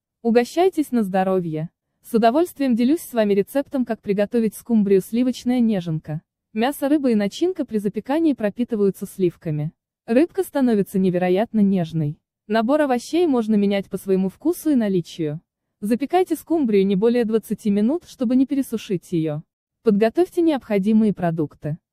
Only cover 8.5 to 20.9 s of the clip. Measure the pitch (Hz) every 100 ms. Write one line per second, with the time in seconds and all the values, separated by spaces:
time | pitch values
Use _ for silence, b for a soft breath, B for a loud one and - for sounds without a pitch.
8.5 | 220 240 214 202 - 196 - 175 - 170
9.5 | 151 151 - _ _ - 233 349 - 359
10.5 | 285 247 214 185 196 190 175 180 185 233
11.5 | 220 196 190 160 160 151 156 _ _ -
12.5 | 220 226 302 294 247 - 320 359 247 214
13.5 | 214 202 202 190 190 196 190 190 - 311
14.5 | 359 320 269 208 185 - - 151 156 _
15.5 | _ _ - 202 240 277 359 370 311 -
16.5 | 320 247 202 196 196 226 240 220 220 -
17.5 | 208 214 202 214 339 - - 240 254 269
18.5 | 277 262 220 - 185 - 170 156 151 -
19.5 | _ _ _ 233 202 220 330 370 - 330
20.5 | 269 - 202 196